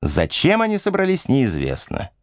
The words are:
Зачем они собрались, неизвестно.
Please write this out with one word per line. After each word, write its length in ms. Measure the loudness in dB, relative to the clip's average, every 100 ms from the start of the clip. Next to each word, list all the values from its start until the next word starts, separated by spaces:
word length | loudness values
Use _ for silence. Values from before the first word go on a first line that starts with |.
Зачем 600 | 0 0 0 2 2 2
они 160 | 2 0
собрались, 500 | 0 0 0 0 2
неизвестно. 840 | 2 2 0 -2 -4 -6 -8 -8 _